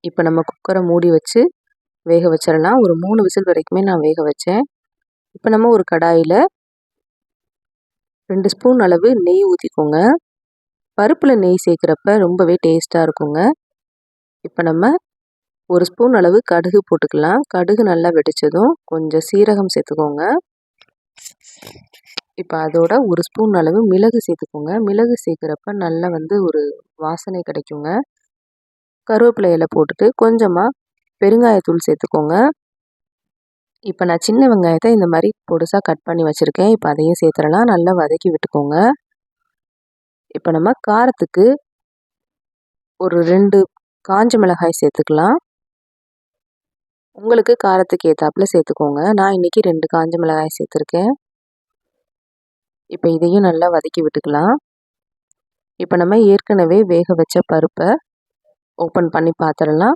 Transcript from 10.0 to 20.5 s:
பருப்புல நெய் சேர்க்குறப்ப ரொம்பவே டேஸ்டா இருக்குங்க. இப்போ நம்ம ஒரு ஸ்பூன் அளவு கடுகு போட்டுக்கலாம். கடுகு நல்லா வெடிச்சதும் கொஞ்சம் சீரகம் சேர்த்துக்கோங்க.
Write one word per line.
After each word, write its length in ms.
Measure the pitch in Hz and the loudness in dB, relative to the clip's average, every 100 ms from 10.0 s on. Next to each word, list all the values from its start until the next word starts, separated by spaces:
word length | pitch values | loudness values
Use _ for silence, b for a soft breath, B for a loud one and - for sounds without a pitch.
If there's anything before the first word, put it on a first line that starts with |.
| 208 330 _ _ _ _ _ _ _ - | 2 0 _ _ _ _ _ _ _ -2
பருப்புல 360 | 208 330 277 240 | -2 2 2 2
நெய் 180 | 180 185 - | 2 0 0
சேர்க்குறப்ப 500 | 165 160 156 - 214 | 0 -2 -2 0 2
ரொம்பவே 320 | 175 180 170 180 165 | 2 0 0 2 0
டேஸ்டா 360 | 165 - 170 160 | 0 -2 -2 -2
இருக்குங்க. 340 | - 151 151 214 320 _ _ _ _ _ _ _ _ 170 | -2 -6 0 -2 -2 _ _ _ _ _ _ _ _ -12
இப்போ 160 | - 165 | -4 -2
நம்ம 220 | 160 220 330 _ _ _ _ _ _ _ | 0 0 0 _ _ _ _ _ _ _
ஒரு 120 | 175 175 | -2 -2
ஸ்பூன் 260 | - 240 233 | 0 2 4
அளவு 180 | 175 202 - | 4 2 2
கடுகு 300 | 170 175 202 - | -2 2 -2 0
போட்டுக்கலாம். 540 | 160 147 151 156 226 294 180 | -4 -2 -2 0 -2 -2 -4
கடுகு 280 | 180 214 214 | -2 0 0
நல்லா 200 | 165 175 160 | 0 0 0
வெடிச்சதும் 540 | 147 - 151 160 233 330 _ | -2 -2 -2 0 0 -2 _
கொஞ்சம் 320 | 160 156 160 - | -6 -4 -4 -2
சீரகம் 420 | 202 208 202 190 - | 0 2 0 -2 -4
சேர்த்துக்கோங்க. 480 | - 156 151 143 180 311 _ | -4 -4 -4 -4 -2 -4 _